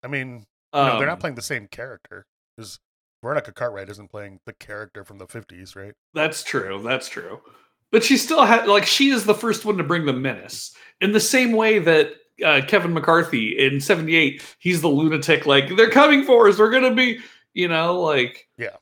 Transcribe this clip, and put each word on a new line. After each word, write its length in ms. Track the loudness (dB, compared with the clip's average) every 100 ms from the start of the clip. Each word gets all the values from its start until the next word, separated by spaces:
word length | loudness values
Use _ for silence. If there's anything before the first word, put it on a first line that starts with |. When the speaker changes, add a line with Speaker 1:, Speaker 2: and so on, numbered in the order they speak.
Speaker 1:
I 60 | -8
mean, 380 | -8 -8 -14 -20 _ _
you 60 | -2
know, 180 | 0 0
they're 80 | -2
not 80 |
Speaker 2:
Um, 40 | -4
Speaker 1:
playing 160 | -10 -10
the 60 |
same 240 | -10 -10 -10
character. 580 | -16 -16 -18 _ -20 _ _ _ -20
'Cause 200 | -20 -20 _ _ _ _
Veronica 300 | -8 -8 -8
Cartwright 360 | -8 -8 -8 -16
isn't 200 | -18 -18
playing 300 | -18 -18 -20 -20
the 60 |
character 500 | -20 -18 -16 -16 -20
from 140 | -20 -20
the 80 | -18
fifties, 500 | -18 -18 -20 -20 -20
right? 180 | -20 -20 _
Speaker 2:
That's 280 | -4 -4 -4
true. 400 | -6 -6 -6 -8
That's 260 | -4 -6 -6
true. 320 | -16 -16 -18 _ _ _ _ _
But 100 | 0
she 120 | 4 0
still 280 | 2 2
had, 220 | 4 4 4
like, 200 | 2 2
she 240 | 0 2
is 140 | 2
the 100 | 0
first 300 | 0 0 -4
one 120 | -4 -4
to 60 |
bring 220 | -2 -2 -2
the 60 |
menace. 600 | -4 -4 -8 -14 -16 -16 -18 -20 _
In 120 | 0
the 80 | 0
same 320 | 2 0 2
way 260 | 0 2 2
that, 320 | 2 2 2 -4 _ _
uh, 180 | 0 2 2
Kevin 260 | 0 0
McCarthy 600 | -2 2 2 2 -2 -4 0
in 220 | 0 0
seventy-eight, 640 | -2 -2 2 0 0 -4 -20 _
he's 220 | -4 -2
the 80 | 0
lunatic, 580 | 2 0 -2 0 0 4
like, 300 | 2 2 2
"They're 140 | 4
coming 340 | 6 6 4
for 240 | 4 6 6
us. 100 | 6
We're 120 | 2
gonna 240 | 4 2
be," 260 | 2 -2 -2 -14 _ _
you 140 | -4 -2
know, 320 | 0 -2 -2
like, 480 | 0 0 -2 -8 _ -14
Speaker 1:
Yeah. 200 | -14 -14